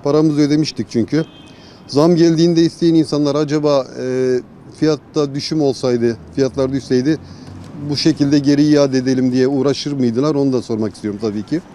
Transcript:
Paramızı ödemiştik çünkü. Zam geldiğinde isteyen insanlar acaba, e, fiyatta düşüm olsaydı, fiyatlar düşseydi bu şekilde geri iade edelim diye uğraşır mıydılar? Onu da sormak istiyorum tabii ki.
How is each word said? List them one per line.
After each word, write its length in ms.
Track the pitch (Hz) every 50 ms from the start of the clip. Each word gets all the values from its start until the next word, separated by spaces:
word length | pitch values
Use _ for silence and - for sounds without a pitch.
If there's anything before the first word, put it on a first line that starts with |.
| -
Paramızı 380 | 143 143 151 156 160 147 143
ödemiştik 460 | 151 139 151 151 151 - - - 107 -
çünkü. 360 | - 120 107 - 143 151 160 - - - - - - - - - - - -
Zam 280 | - - 139 156 170 180
geldiğinde 460 | 160 170 170 165 156 170 175 170 165
isteyen 320 | 170 156 - - 170 165 160
insanlar 420 | 160 151 - 151 147 147 143 139
acaba, 520 | 147 156 143 151 151 147 151 143 135 127 - 123 123
e, 400 | 127 127 127 127 127 127 127 123 117 - - - - - - -
fiyatta 560 | 151 156 151 143 - - - 156 147 143 135
düşüm 260 | 143 - - 160 156
olsaydı, 560 | 147 139 123 - - 127 123 120 117 117 113 - - - -
fiyatlar 360 | 139 135 131 - 139 135 131
düşseydi 460 | 135 135 123 - 135 127 127 151 160 - - - - - - - - - - - - 156 143 143
bu 80 | 143
şekilde 420 | 135 - 165 151 - 147 139 147 147
geri 240 | 139 139 143 139 151
iade 340 | 151 151 143 143 139 131
edelim 340 | 131 127 131 135 131 127 127
diye 160 | 123 131 127
uğraşır 440 | 135 143 135 127 143 - - - 147
mıydılar? 440 | 143 139 127 120 113 123 139 151 151
Onu 180 | 143 139 139 127
da 80 | 123
sormak 340 | - - 117 107 110 104 -
istiyorum 240 | - - 107 101 101
tabii 220 | 113 110 101 107 104
ki. 180 | - 147 170 - -